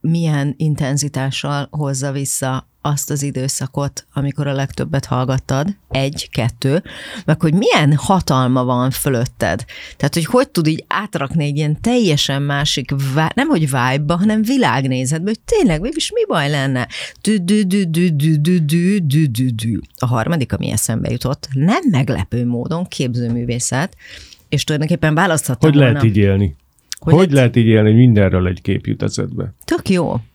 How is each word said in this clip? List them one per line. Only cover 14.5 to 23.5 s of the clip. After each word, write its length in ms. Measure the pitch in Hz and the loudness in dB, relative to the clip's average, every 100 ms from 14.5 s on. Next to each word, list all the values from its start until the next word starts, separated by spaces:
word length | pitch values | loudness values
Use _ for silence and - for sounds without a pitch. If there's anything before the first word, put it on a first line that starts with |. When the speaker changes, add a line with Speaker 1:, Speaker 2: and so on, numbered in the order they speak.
| 269 185 123 135 127 131 160 190 | 2 2 0 -2 -2 -2 -4 -4
Speaker 1:
hogy 100 | 220 | -6
tényleg, 420 | - 440 269 156 | -2 2 2 0
mégis 300 | 220 320 - | -4 -6 -4
mi 140 | 453 415 | -2 0
baj 220 | 190 143 | 0 0
lenne? 380 | 147 135 127 120 - - - | -2 -2 -2 -4 -8 -14 -6
Dü, 160 | - 214 | -2 0
dü, 240 | 175 214 | 2 0
dü, 220 | 190 202 | 2 0
dü, 260 | 175 160 180 | 0 0 0
dü, 260 | 147 156 151 | 2 2 2
dü, 300 | 151 180 147 | 2 2 2
dü, 320 | 170 175 208 | 0 2 0
dü, 280 | 156 147 151 | 2 2 0
dü, 240 | 113 127 | 0 -2
dü. 300 | 110 113 107 - - | -2 -4 -4 -8 -6
A 100 | 123 | -2
harmadik, 480 | 117 110 170 120 | -2 0 -2 -2
ami 180 | 98 - | -4 -4
eszembe 400 | - - 113 - | -4 -2 -4 -4
jutott, 360 | 120 127 143 - | -4 -4 -6 -6
nem 280 | 135 160 285 311 | 0 2 2 2
meglepő 560 | 135 113 120 95 120 120 | 0 0 -2 -2 -2 -2
módon 400 | 120 117 160 180 | -4 -4 -4 -6
képzőművészet, 1120 | - 131 120 120 120 120 | -4 -4 -2 -2 -4 -4